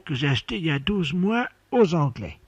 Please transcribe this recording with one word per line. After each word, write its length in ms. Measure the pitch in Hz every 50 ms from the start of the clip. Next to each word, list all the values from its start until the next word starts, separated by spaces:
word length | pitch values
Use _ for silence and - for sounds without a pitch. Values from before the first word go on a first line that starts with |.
| _
que 80 | - 151
j'ai 140 | 123 143
achetée 300 | 143 135 117 - - 240
il 80 | 208 170
y 60 | 160
a 80 | 147 139
douze 340 | 135 - 208 202 175 139 143
mois 340 | 180 180 196 226 233 247 - - _ _ _
aux 220 | - 240 226 170 165
Anglais. 440 | 170 147 139 113 - 104 82 - - -